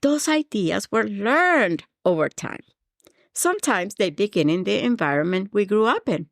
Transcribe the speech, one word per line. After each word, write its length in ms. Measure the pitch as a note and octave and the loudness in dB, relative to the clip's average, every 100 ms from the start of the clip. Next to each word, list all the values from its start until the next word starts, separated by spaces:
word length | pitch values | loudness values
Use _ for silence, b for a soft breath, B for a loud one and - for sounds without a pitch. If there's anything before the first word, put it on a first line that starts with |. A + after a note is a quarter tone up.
those 260 | C#4 D4 D4+ | 2 2 0
ideas 640 | D#4 D4+ G#3+ E3+ E3+ - | 0 0 -2 -2 -2 -2
were 120 | A3 G#3+ | -2 -2
learned 760 | G3+ G#3 D4 F4+ E4 G3+ E3 - _ - | -4 0 2 2 2 0 -2 -6 _ 0
over 240 | E3+ D3 | 0 0
time. 320 | - - - - _ _ _ _ b b | -4 -12 -12 -18 _ _ _ _ b b
Sometimes 640 | - E4+ F#4+ - G#3 F3+ - | -2 -2 0 0 -2 -2 -2
they 140 | F#3+ | -2
begin 400 | D3 G#3 F#3+ D#3 | 0 -2 2 2
in 140 | E3+ | 2
the 200 | F#3 G#3 | 0 0
environment 680 | A#3 A#3+ D3+ C#3+ D#3+ F#3 G3 | 0 0 0 0 0 -2 -2
we 120 | G3+ G3 | -2 0
grew 200 | G#3+ A3 | 2 2
up 240 | G4+ F4+ | 0 0
in. 180 | E3 E3 | -4 -4